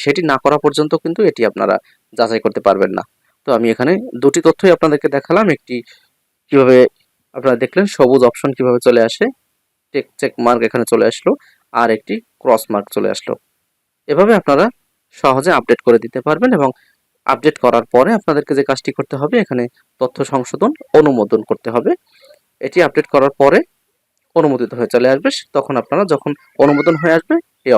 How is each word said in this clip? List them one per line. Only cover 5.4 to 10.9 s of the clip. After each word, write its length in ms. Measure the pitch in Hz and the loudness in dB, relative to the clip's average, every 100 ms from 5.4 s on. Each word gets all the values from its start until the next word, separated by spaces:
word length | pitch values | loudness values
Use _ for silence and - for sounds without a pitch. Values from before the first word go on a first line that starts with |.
| 214 147 | 0 -2
একটি 200 | - 127 - _ _ _ _ _ - | -6 -12 -12 _ _ _ _ _ -2
কিভাবে 280 | 139 127 127 127 _ _ _ _ 135 | 2 6 6 4 _ _ _ _ -6
আপনারা 200 | 131 120 | -2 -2
দেখলেন 220 | 127 185 202 - | -2 -2 -2 2
সবুজ 260 | 131 135 120 | 2 4 2
অপশন 200 | - 139 135 | 0 -6 -2
কিভাবে 220 | 127 123 127 | -2 0 2
চলে 140 | 120 113 | 2 2
আসে, 160 | - 233 - _ _ _ _ _ | -2 -4 -6 _ _ _ _ _
টিক 120 | 139 - - | -10 -10 -8
চেক 120 | 135 - | -8 -2
মার্ক 160 | 120 120 113 | 0 2 0
এখানে 160 | 123 110 | -2 0